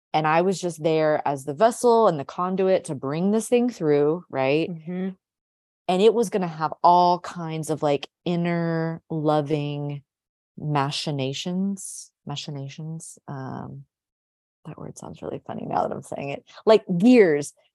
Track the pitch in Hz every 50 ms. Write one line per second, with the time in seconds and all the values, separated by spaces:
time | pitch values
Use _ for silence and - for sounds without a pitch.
0 | _ _ - 156 156 156 156 165 180 190 190 165 180 180 160 156 151 165 160 160
1 | 156 151 151 143 - 139 143 139 135 147 143 143 220 233 233 - - 240 233 226
2 | 226 196 170 143 135 - - - 180 185 190 190 190 190 190 170 - - 151 123
3 | 135 135 143 160 180 202 208 220 214 - 247 240 240 247 226 - 170 151 147 143
4 | 147 147 160 185 180 _ - 135 131 135 143 156 165 190 175 160 156 165 180 185
5 | 185 190 185 - _ _ _ _ _ _ _ _ _ _ _ _ _ - 180 185
6 | 202 220 202 233 233 185 - 208 180 175 156 156 160 151 - - - 170 175 180
7 | 180 175 180 175 - - - 175 170 160 160 160 151 151 156 139 156 147 143 139
8 | - - _ _ - 170 175 170 170 175 170 170 165 165 165 165 160 165 165 165
9 | - - 160 160 151 151 151 151 147 139 156 147 147 147 147 143 147 143 143 143
10 | - _ _ _ _ _ _ _ _ _ _ - - 151 147 143 135 143 151 -
11 | - 165 147 139 131 135 139 139 - 180 180 185 190 196 196 190 - - - -
12 | - - _ _ _ 143 147 143 - - 147 139 139 139 139 - 156 160 160 160
13 | - - - - _ - 143 135 131 131 - - - 131 139 139 139 _ _ _
14 | _ _ _ _ _ _ _ _ _ _ _ _ _ 160 - - - 151 156 -
15 | - - 160 - - - - 143 - - - - - - - - - - - -
16 | - - - - 143 139 139 - - _ - - - 208 220 208 - - 185 170
17 | 190 247 254 240 196 170 147 143 143 - - _ _ _ _